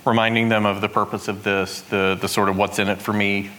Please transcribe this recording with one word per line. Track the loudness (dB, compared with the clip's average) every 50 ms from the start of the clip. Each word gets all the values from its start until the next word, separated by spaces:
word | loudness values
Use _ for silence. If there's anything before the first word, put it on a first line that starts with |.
| 2
reminding | 2 2 4 2 2 2 2 2 4
them | 2 4 2
of | 2 0 0
the | -2 -2
purpose | 0 0 -2 0 -4 -8 -6 -6
of | -8 -4 -2
this, | 0 0 0 0 -2 -6 -12
the, | -8 -4 -2 0 2 2 0 0
the | -2
sort | -4 0 0 0 2
of | 2
what's | 0 0 0 0 -2
in | -2 -2
it | -2 -4
for | -4 -4 0
me | 0 0 0 0 -2 -4 -6 -12